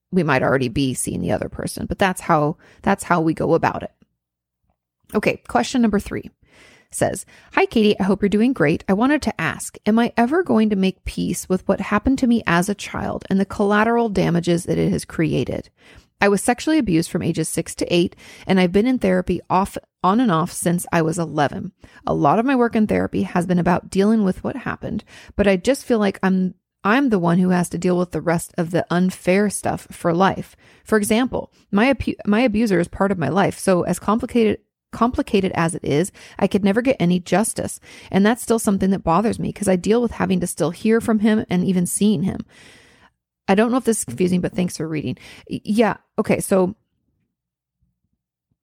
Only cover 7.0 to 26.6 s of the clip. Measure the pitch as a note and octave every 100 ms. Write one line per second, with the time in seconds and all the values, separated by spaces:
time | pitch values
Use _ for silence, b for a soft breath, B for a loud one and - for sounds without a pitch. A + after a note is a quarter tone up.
7 | - - - b b - G4 A#3 G#3 G3+
8 | F#3+ F#3+ G3+ G#3 A#3+ C4+ D3 E3 - G3
9 | B3+ D4 - - D#3+ - - - - A3
10 | A#3 - A#3+ E4 E4+ A3+ A3 G3 F#3+ -
11 | - - F3 E3+ - F#3 - F#3+ G3 G#3
12 | - C4 A#3+ A#3 - E3+ F#3+ G3+ - -
13 | - G3+ - G3 G3 - G3+ G#3 A3 A#3
14 | A#3 F#3+ E3 E3+ E3+ E3+ - E3 E3 D#3+
15 | - - D#3 D3 - D#2+ - b b b
16 | b _ G3+ G3+ - A#3+ - D#4 G#3+ D#3+
17 | E3 - - D#3+ D#3 - E3 - - F3
18 | F#3 - B B - F#3+ F3+ G3 A#3+ B3+
19 | G3 F#3 F3+ F3+ - F3+ G3 - - _
20 | F3 G#3+ B3+ D#3+ E3+ - F3 F3 - E3+
21 | D#3+ E3+ D#3+ D3+ C#3+ F#3+ F#3 - B B
22 | - E3 D#3 F#3 B3 C4 A#3 A3+ G#3+ F#3
23 | F#3 - F#3+ F3+ F3 F3 E3+ F3+ - F#3+
24 | G3+ A3+ F#3+ - - B3+ - - - G#3+
25 | B B B - G3+ F#3+ G#3+ C#4 - A#3
26 | G3+ - F#3+ F#3 F#3 -